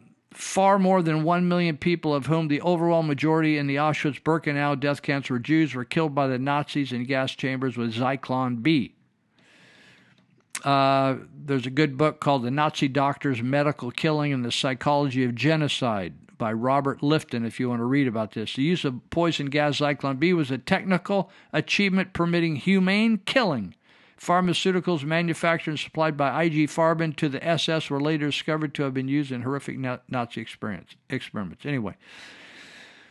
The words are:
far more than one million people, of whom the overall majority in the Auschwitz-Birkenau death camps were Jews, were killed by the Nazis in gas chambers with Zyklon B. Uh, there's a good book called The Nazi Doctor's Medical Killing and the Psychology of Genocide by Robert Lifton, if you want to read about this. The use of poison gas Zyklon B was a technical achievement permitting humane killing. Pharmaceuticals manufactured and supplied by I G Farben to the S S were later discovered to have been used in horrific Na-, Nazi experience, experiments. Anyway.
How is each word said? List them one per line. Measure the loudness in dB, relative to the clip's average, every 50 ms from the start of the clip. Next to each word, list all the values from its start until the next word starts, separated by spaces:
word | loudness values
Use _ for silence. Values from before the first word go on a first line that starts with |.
| _ _ _ _ _ _
far | -18 -14 -10 -4 0 2 4 6 6 6
more | 6 4 4 4 4
than | 2 2 2 2
one | 2 2 2 2 2
million | 2 2 2 0 0
people, | 0 0 0 0 2 0 0 0
of | 0 2
whom | 0 0 0 2
the | 2 0 0
overall | 2 2 2 2 4 4 4 4 2
majority | 2 0 0 2 2 2 4 4 2 2 2
in | 0
the | 0 0
Auschwitz-Birkenau | 2 2 2 0 0 0 -2 -2 -2 0 0 0 2 0 -2 -2 0 0 0 0 0
death | 0 -2 -2 -2 -2
camps | -4 -2 -2 -2 -2
were | -4 -4
Jews, | 0 2 2 2 2 2 -2
were | -6 -8
killed | -2 0 0 0 0 0
by | 0 0 0
the | 0 -2
Nazis | 0 0 0 0 -2 -2 -2 -4 -2 -2 -4
in | -6 -4
gas | -2 -2 -2 -2 -2 -4
chambers | -4 -4 -2 -2 -2 -2 -4 -2
with | -2 -4 -2 -2
Zyklon | 0 0 0 -2 -2 -4 -4 -2 -2 0 -2 -2 -2 2
B. | 2 2 2 0 -2 _ _ _ _ _ _ _ _ _ _ _ _ _ _ -20 -20 -20 -20 -20 -20 -20 _ _ _ _ _ _ _ _ _ _ _ -14 -6 0
Uh, | 2 2 4 4 4 4 4 2 2 0 -2 -6 -16 -18
there's | -14 -6 -2 -2 -2 -2
a | -2
good | 0 2 0 2 2
book | 2 0 0 0 0
called | 2 2 2 2 2
The | 0 0
Nazi | 0 0 0 0 0 -2
Doctor's | 0 0 0 0 0 -2 -2 -2 -2 -2 0 -2
Medical | 0 0 2 2 0 -2 -2 -6 -8
Killing | -6 -2 -2 0 0 0 0 -2 -2
and | -2 -2
the | -4 -4
Psychology | -2 -2 -2 -2 0 0 2 2 2 2 0 0 0 0
of | 0 0
Genocide | 0 2 2 2 2 2 0 -2 -2 -2 -2 -2 -2 -4 -6 -10 -14 -20 -20 -8
by | -6 -4 -2 -2
Robert | 0 0 2 2 2 2 0 -2 -2
Lifton, | 0 0 0 0 0 -4 -6 -4 -4
if | -4 -4 -4
you | -4 -2
want | -2 -2
to | 0
read | 2 2 2 2
about | 2 0 -2 -4 -4 -6
this. | -8 -8 -6 -4
The | -2 0
use | 0 0 0 0
of | -4 -6 -6 -10 -6
poison | -2 0 0 2 0 -2 -4
gas | -2 0 2 2 2 2 0
Zyklon | 0 0 -2 -2 -2 -4 -2 0
B | 2 2 4
was | 2 2 0 -2
a | -6
technical | 0 0 0 0 2 0 0 0 0 0 -2 -2 -2 -4 -8 -20 -16 -4 -2
achievement | -2 -2 0 0 0 2 2 2 0 -2 -2 -2
permitting | -2 -2 0 2 0 0 0 -2
humane | -2 0 2 4 4 4 4 2 2 2 2 0 0 -2
killing. | 0 0 2 2 2 0 -2 -4 -8 -12 _ _ _ -20 _ _ _ _ -12
Pharmaceuticals | -2 0 2 2 4 2 0 2 2 2 0 2 2 0 -2 0 0
manufactured | -2 0 0 0 0 -2 0 0 0 0 0 -2 -4
and | -6 -6
supplied | -6 -8 -2 0 0 0 0
by | 0 0 0 2
I | 2 0 2
G | 2 2 0
Farben | 0 2 2 2 2 4 2 0 -4 -2 -2
to | -2 -2
the | -2 -2 -2
S | 0 0 0 0 0
S | -2 -2 -2 -2
were | -2 -2
later | 0 0 0 0 0
discovered | -2 -2 -4 -2 -2 -2 -2 -2 -4 -4
to | -2 -4
have | -2 -2
been | -4 -2
used | 0 0 -2 -2 -2
in | -6 -6 -6
horrific | -4 -6 -6 -6 -8 -10 -6
Na-, | -6 -6 -6 -8 _ -6
Nazi | -4 -4 -4 -4 -6 -12
experience, | -12 -12 -12 -10 -8 -8 -8 -10 -12 _ -20 _ _ -8
experiments. | -8 -8 -8 -8 -8 -8 -8 -8 -10 _ -8
Anyway. | -6 -4 -4 -4 -6 -10 _ _ -20 -20 -20 -20 -20 -20 -20 -20 -20 -20 -20 -20 -20 -20 -20 -20 -20 -20 -20 -20 -20